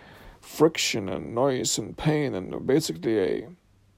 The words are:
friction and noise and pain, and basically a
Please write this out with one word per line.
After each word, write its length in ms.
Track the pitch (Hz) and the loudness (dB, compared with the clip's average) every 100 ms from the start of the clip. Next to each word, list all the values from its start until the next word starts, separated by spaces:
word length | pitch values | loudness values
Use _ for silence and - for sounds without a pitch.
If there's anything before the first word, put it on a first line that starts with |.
| - - - - | -20 -20 -20 -20
friction 680 | - - 156 - - 120 95 | -18 4 4 4 -2 -2 -4
and 260 | 78 76 | -6 -4
noise 420 | 113 139 131 104 - | 0 0 0 -2 -2
and 200 | 104 - | -4 -2
pain, 360 | 156 151 139 | 0 2 0
and 320 | 101 - 65 92 | -4 -6 -4 2
basically 520 | 147 - 165 175 110 | 2 2 -4 0 2
a 300 | 87 53 120 180 _ _ _ | 2 0 -4 -16 _ _ _